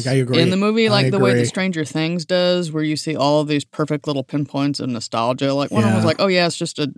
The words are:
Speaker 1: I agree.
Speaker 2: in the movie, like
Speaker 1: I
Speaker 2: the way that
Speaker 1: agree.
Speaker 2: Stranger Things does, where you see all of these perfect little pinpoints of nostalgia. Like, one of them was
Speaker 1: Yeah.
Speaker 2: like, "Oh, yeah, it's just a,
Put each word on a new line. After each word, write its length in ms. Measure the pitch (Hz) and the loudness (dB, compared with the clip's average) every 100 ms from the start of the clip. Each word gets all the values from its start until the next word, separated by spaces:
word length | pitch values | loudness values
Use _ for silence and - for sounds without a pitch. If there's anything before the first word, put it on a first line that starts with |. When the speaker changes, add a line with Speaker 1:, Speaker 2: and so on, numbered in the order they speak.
| 120 | 0
Speaker 1:
I 100 | 135 | 0
agree. 260 | 123 127 | 2 2
Speaker 2:
in 80 | 170 | 2
the 80 | 185 | 2
movie, 320 | 208 220 220 | 0 2 2
like 160 | 208 131 | 2 2
Speaker 1:
I 40 | |
Speaker 2:
the 80 | 196 | 2
way 100 | 123 | 2
that 80 | 123 | 2
Speaker 1:
agree. 80 | 120 | 0
Speaker 2:
Stranger 400 | 196 190 170 147 | -2 -2 -2 -4
Things 400 | 156 160 175 156 | -2 -2 -4 -2
does, 480 | 180 180 180 170 | 0 2 0 -2
where 100 | 156 | -2
you 140 | 156 151 | -2 -2
see 180 | - 143 | -4 0
all 240 | 139 147 | 2 2
of 80 | 151 | 2
these 160 | 147 | -2
perfect 440 | - - 151 151 151 | -2 -6 -2 -2 -4
little 180 | 139 131 | -6 -4
pinpoints 560 | 147 147 139 143 143 | -4 -4 -2 -2 -2
of 80 | 127 | -4
nostalgia. 640 | 117 - 117 117 127 139 | -6 -4 -2 -2 0 0
Like, 180 | 139 143 | 0 0
one 120 | - | 2
of 40 | 113 | 2
them 80 | - | 4
was 80 | |
Speaker 1:
Yeah. 40 | 165 | 2
Speaker 2:
like, 120 | 156 | 2
"Oh, 80 | 196 | 2
yeah, 180 | 180 175 | 2 2
it's 120 | - | 0
just 200 | 170 - | -6 -4
a, 160 | 147 | -4